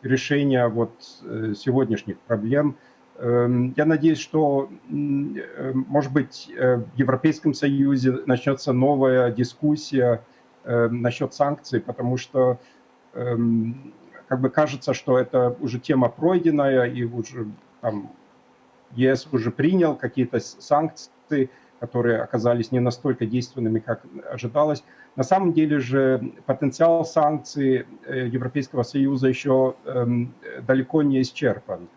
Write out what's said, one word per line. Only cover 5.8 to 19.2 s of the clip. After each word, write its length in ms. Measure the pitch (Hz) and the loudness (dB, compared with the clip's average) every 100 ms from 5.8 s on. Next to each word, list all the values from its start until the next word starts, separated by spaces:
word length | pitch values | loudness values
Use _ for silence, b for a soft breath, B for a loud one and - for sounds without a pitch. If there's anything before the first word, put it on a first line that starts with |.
| 131 139 139 | 0 0 2
быть, 380 | 143 131 - - - | 0 -2 -8 -16 -2
э, 200 | 127 123 | 2 2
в 180 | 107 123 | -2 -2
Европейском 580 | 131 135 156 151 160 | 0 2 2 2 -2
Союзе 580 | 135 143 139 139 139 127 127 - | 0 0 2 2 4 2 0 0
начнется 460 | 123 - 135 - | 0 0 -2 0
новая 580 | 127 135 143 135 127 123 | 2 4 4 4 4 2
дискуссия, 920 | 110 123 - 151 151 - 139 123 117 b b _ _ | 0 -4 0 0 0 0 0 2 0 b b _ _
э, 240 | - 120 117 | -4 0 0
насчет 440 | 120 120 120 - | 0 -4 -4 -8
санкций, 440 | - 143 147 - 120 | -2 -2 -2 -4 -6
потому 360 | - 117 120 127 | -4 -6 -4 -4
что, 420 | - 131 127 123 b b _ _ _ | -4 0 2 0 b b _ _ _
эм, 760 | - 123 117 117 113 113 131 139 - - - - | -10 -4 0 2 2 -2 -6 -14 -20 -20 -20 -6
как 120 | 127 | -2
бы 100 | 131 | 0
кажется, 440 | - 151 135 - | 0 -2 -2 -4
что 240 | 127 - 127 | -4 0 0
это 380 | 123 127 123 123 | 2 2 0 0
уже 180 | 127 123 | -6 -8
тема 280 | - 139 120 | -2 0 0
пройденная, 760 | - 160 185 165 147 139 131 120 | 0 0 2 2 2 2 2 0
и 180 | 123 | -2
уже 420 | 117 120 110 127 107 104 _ _ | -6 -6 -10 -10 -12 -12 _ _
там 280 | 120 104 95 - _ _ _ _ _ _ _ 117 | -6 -6 -10 -18 _ _ _ _ _ _ _ 0
Е 200 | 131 | 2
С 100 | 131 | 2